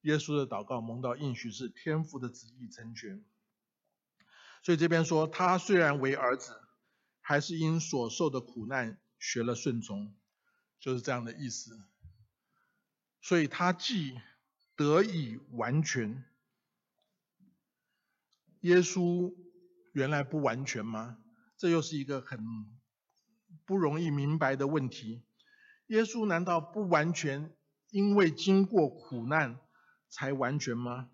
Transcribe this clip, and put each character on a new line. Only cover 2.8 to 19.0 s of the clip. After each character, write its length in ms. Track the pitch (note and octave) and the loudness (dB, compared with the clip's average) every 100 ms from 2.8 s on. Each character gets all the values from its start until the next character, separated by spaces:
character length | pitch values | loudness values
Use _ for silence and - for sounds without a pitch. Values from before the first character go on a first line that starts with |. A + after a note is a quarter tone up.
| A2+ | -16
全。 300 | A2+ A2+ G2 G#2+ _ _ _ _ _ _ _ _ _ _ - - - | -14 -14 -14 -18 _ _ _ _ _ _ _ _ _ _ -20 -20 -12
所 100 | - | 0
以 40 | E3 | 2
这 120 | E3 | 4
边 160 | E3 E3 | 4 4
说， 200 | D#3+ D#3 | 2 0
他 300 | D#3 F#3 F3+ | 2 2 2
虽 200 | - F#3+ | 4 4
然 240 | D#3+ C#3+ | 6 4
为 120 | C3+ | 0
儿 220 | C3+ C3 C3+ | 2 0 0
子， 240 | - - _ _ _ _ _ _ | -4 -18 _ _ _ _ _ _
还 180 | - D3 | -2 -2
是 180 | D3 E3 | 0 0
因 220 | D#3+ E3 | 2 2
所 300 | D#3 C#3 A#2 | 0 -2 -2
受 200 | - D#3+ | 0 -2
的 120 | C3 | -2
苦 240 | - - A2 | -8 -12 -6
难 340 | C3+ A#2 G2+ _ _ | -4 -4 -8 _ _
学 260 | - B2 | -6 -2
了 120 | A#2 A2+ | -2 -2
顺 260 | - A#2+ | -2 -4
从， 320 | G#2+ G2+ G#2 - _ _ _ _ _ _ | -4 -8 -10 -14 _ _ _ _ _ _
就 140 | - | -6
是 60 | B2+ | -4
这 120 | A#2 | -2
样 120 | B2 | -4
的 100 | A#2 | -6
意 160 | C3+ C3+ | -10 -10
思。 300 | - - A2+ G2 _ - _ _ _ _ _ _ _ _ _ _ _ | -10 -14 -20 -20 _ -20 _ _ _ _ _ _ _ _ _ _ _
所 180 | - F3 | 0 2
以 80 | D3 | 2
他 240 | - F3+ | 0 0
既 480 | F3 - A3+ C#3+ B2+ - _ _ _ _ - | 0 -2 -2 -4 -8 -18 _ _ _ _ 0
得 280 | D3 D#3 | 4 6
以 360 | A3 F3 B2+ A2+ - | 4 0 -4 -8 -10
完 300 | B2 A2+ C#3+ | -6 0 0
全， 440 | D#3 C3 A2 B2+ C3 _ _ _ _ _ _ _ _ _ _ _ _ _ _ _ _ _ _ _ _ _ _ _ | 0 -2 -4 -6 -12 _ _ _ _ _ _ _ _ _ _ _ _ _ _ _ _ _ _ _ _ _ _ _
耶 160 | F3 F3+ | 6 6
稣 520 | F3+ F#3 | 6 2